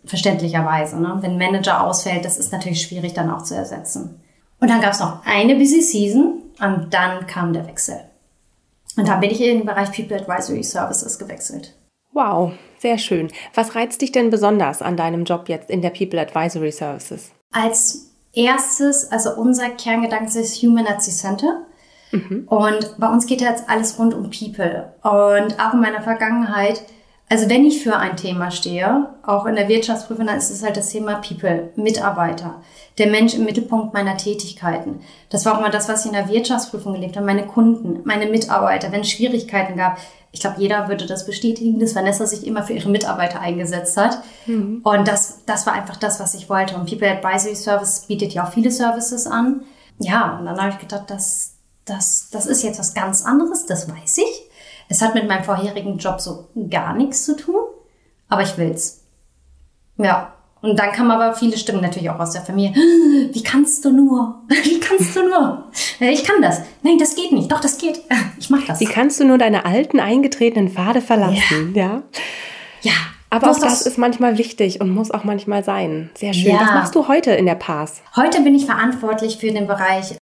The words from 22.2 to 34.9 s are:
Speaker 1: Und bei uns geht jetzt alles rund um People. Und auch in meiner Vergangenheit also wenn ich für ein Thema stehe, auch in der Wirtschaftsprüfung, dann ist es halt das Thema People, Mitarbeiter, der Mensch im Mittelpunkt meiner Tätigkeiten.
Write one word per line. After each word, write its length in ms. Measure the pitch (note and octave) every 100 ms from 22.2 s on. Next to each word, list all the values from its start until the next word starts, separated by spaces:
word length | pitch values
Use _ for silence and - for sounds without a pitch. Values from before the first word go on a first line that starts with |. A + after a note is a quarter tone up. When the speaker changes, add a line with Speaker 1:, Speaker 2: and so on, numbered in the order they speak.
| - G3+ -
Speaker 1:
Und 480 | G#3 G#3+ G#3+ G#3+ -
bei 100 | A3+
uns 180 | A#3+ -
geht 140 | B3+
jetzt 300 | A#3+ A#3 -
alles 260 | A3 A3 -
rund 140 | A3+
um 160 | A3 E3
People. 600 | - G#3+ - E3+ - - -
Und 560 | G#3+ G3+ G3+ G3+ G#3+ -
auch 120 | A3
in 60 | A#3+
meiner 220 | A3 G#3+
Vergangenheit 800 | A3 A3+ A3 A#3 G#3+ G#3 G3+ A3 - - _ _ -
also 160 | A3+ G#3
wenn 160 | B3+
ich 160 | D4 -
für 120 | A#3 F#3+
ein 200 | F#3 E3+
Thema 340 | F#3 F3+ F3+
stehe, 580 | - F3+ F3 G3 C#4 C#4 -
auch 240 | - G3+ A3
in 80 |
der 140 | G#3+ G3+
Wirtschaftsprüfung, 580 | A3 A3 A3 - A3+ A3
dann 100 | G#3
ist 140 | -
es 140 | G3
halt 120 | G#3+ G#3
das 120 | G3
Thema 300 | G#3+ G#3+ G#3 -
People, 440 | E3 F#3+ E3+ E3+ -
Mitarbeiter, 840 | G#3+ A3 G3+ F3+ E3+ E3 F3 - - - - -
der 80 | G#3
Mensch 280 | G#3+ A3+
im 100 | A#3
Mittelpunkt 500 | G#3+ G#3 A3+ A3 G#3+
meiner 220 | G3+ G3 G3
Tätigkeiten. 840 | G#3 G#3 - - F3 - -